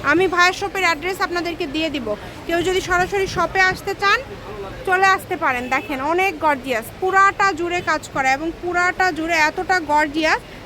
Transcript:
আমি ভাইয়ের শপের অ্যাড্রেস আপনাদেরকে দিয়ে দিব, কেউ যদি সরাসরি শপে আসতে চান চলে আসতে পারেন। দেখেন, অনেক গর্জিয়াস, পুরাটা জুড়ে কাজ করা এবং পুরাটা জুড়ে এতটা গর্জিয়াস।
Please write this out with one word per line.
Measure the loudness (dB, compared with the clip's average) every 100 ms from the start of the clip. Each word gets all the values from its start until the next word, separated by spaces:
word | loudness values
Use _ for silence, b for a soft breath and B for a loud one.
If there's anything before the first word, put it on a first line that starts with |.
আমি | 2 2 4
ভাইয়ের | 4 2
শপের | 2 -4 0
অ্যাড্রেস | 0 0 -4 -2
আপনাদেরকে | -2 -2 -4 -4 -4
দিয়ে | -2 -2
দিব, | -2 -4 -6 B B -2
কেউ | 0
যদি | 0 0
সরাসরি | 0 0 2 0 -2
শপে | -2 0 2
আসতে | 2 0 -6 0
চান | 2 2 0 -12 -12 -12 -12 -8 0
চলে | 4 4
আসতে | 4 0 -2
পারেন। | 0 0 -2
দেখেন, | -2 -2 -4
অনেক | -2 2 0 2
গর্জিয়াস, | 0 0 0 -4 -4 -4
পুরাটা | 2 6 4 4 0
জুড়ে | 0 -2 -2
কাজ | 0 -2 -2
করা | -2 0
এবং | 2 -2 -4
পুরাটা | -2 2 0 2 0
জুড়ে | 0 0 2
এতটা | 2 0 0 0
গর্জিয়াস। | 2 2 2 0 2 0 -2 B